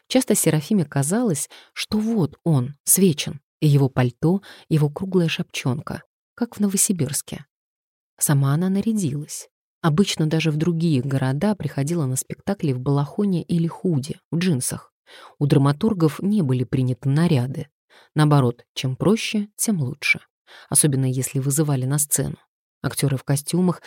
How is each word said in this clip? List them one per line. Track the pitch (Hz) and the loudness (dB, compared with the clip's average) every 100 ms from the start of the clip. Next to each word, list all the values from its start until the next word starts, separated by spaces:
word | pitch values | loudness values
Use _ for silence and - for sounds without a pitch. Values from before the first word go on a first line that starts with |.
| - | -2
Часто | 262 - | 0 2
Серафиме | 214 165 156 - 214 | 2 2 0 2 0
казалось, | 151 143 139 208 247 147 - - - | 0 -2 0 0 0 -2 -4 -14 -18
что | - - 214 | -12 -6 -2
вот | 220 226 143 - | 0 0 -2 -2
он, | 170 147 123 147 | 0 2 0 -4
Свечин, | - - 190 143 - 143 _ _ | -2 2 4 2 -4 -10 _ _
и | 151 | 4
его | 143 135 | 4 4
пальто, | - 123 - 160 196 - - - | 2 -2 0 0 0 -4 -18 -2
его | 160 147 | 0 0
круглая | 147 190 185 165 | -2 -2 2 2
шапчонка, | - - - 135 139 - - - _ _ | 0 -6 -6 -4 -4 -6 -12 -14 _ _
как | - 233 - | -8 -6 -2
в | |
Новосибирске. | 208 190 - 180 147 143 - - - _ _ _ _ _ _ - | 0 2 0 0 -2 -4 -8 -12 -16 _ _ _ _ _ _ -4
Сама | - 143 139 | 0 2 2
она | 147 185 | 0 0
нарядилась. | 196 202 220 160 143 151 - - _ _ _ | 0 0 -2 -2 -4 -8 -14 -16 _ _ _
Обычно | 170 156 202 - 156 | 0 2 2 0 -2
даже | 160 160 | 0 0
в | 151 | 0
другие | 170 165 170 135 | -2 0 0 0
города | 135 135 131 143 202 | 0 -2 -2 -2 -2
приходила | 208 147 - 143 170 | -2 -4 -4 -4 -2
на | 135 131 | -2 -4
спектакли | - - - 202 151 | -6 -10 -8 -4 -2
в | 127 | -2
балахоне | 131 143 143 - 208 175 | 0 0 -2 -2 -2 -2
или | - 170 165 | -2 -2 -2
худи, | - 185 147 127 - _ | -4 -2 -2 -4 -10 _
в | 160 | -2
джинсах. | 185 131 - - - _ _ - - - | 0 0 -2 -8 -12 _ _ -20 -18 -4
У | 147 | 2
драматургов | 143 139 143 220 196 160 - | 4 4 2 0 2 0 0
не | 196 214 | -2 0
были | 139 127 | 2 0
приняты | 123 135 127 127 135 | 0 0 0 -2 0
наряды. | 147 165 143 127 131 - _ _ _ _ | 2 4 2 0 -6 -12 _ _ _ _
Наоборот, | 151 151 147 123 - _ | 2 4 6 4 0 _
чем | - 131 131 | -8 -6 0
проще, | 156 220 - 214 208 - | 2 2 0 -4 -4 -4
тем | - 190 | -2 0
лучше. | 131 - - - - _ _ - - | -2 -4 -2 -4 -6 _ _ -20 -4
Особенно | - 156 135 131 | 0 2 2 0
если | 131 127 139 | -2 -4 -4
вызывали | 135 139 151 135 131 | -2 0 0 0 0
на | 147 | -2
сцену. | - - 143 156 _ _ _ _ | -2 -2 -4 -8 _ _ _ _
Актёры | 147 - 139 135 | -8 -2 -2 -2
в | |
костюмах, | - 143 - 170 185 - | -2 -4 -2 0 0 -2